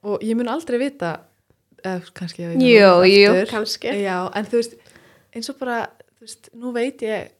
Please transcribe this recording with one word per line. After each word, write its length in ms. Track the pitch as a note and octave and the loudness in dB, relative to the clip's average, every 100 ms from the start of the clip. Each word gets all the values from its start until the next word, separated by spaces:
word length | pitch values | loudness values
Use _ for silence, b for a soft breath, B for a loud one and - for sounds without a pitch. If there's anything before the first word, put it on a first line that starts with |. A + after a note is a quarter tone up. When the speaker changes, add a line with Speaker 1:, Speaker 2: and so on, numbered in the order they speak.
Speaker 1:
Og 200 | G#3 G3+ | -6 -6
ég 120 | G#3+ A3+ | -4 -4
mun 140 | B3 | -4
aldrei 280 | C4+ E4 A#3+ | -6 -6 -4
vita, 320 | C#4 C#4 E3+ D#3 _ _ _ _ _ _ | -4 -6 -10 -10 _ _ _ _ _ _
eða 280 | F#3 F#3 E3+ | -10 -10 -12
kannski 300 | - F3 - | -14 -14 -12
ég 60 | E3+ | -6
veit 100 | E3+ | 0
það 60 | B3+ | 6
Speaker 2:
Jú, 240 | A3+ G3+ | 8 8
Speaker 1:
núna 220 | F3 F#3 | 6 6
Speaker 2:
jú, 180 | G3 G3+ | 6 6
Speaker 1:
aftur. 200 | F3+ G#3+ | 4 0
Speaker 2:
kannski. 420 | A3+ G#3+ - - G3+ | -6 -8 -8 -8 -6
Speaker 1:
Já, 140 | G3+ F3+ F#3 - | -6 -6 -6 -8
en 100 | G#3 | -4
þú 140 | A#3+ | -4
veist, 120 | A#3 - b b b b b | -4 -10 b b b b b
eins 160 | A#3 A3+ | -16 -14
og 60 | C#4 | -10
bara, 180 | B3+ A#3+ G#3+ _ _ _ | -8 -6 -8 _ _ _
þú 60 | A3 | -20
veist, 220 | - _ A#3 | -20 _ -16
nú 180 | B3 | -10
veit 260 | A#3 B3 C4+ | -6 -6 -6
ég 280 | A3+ G#3 - _ | -8 -8 -10 _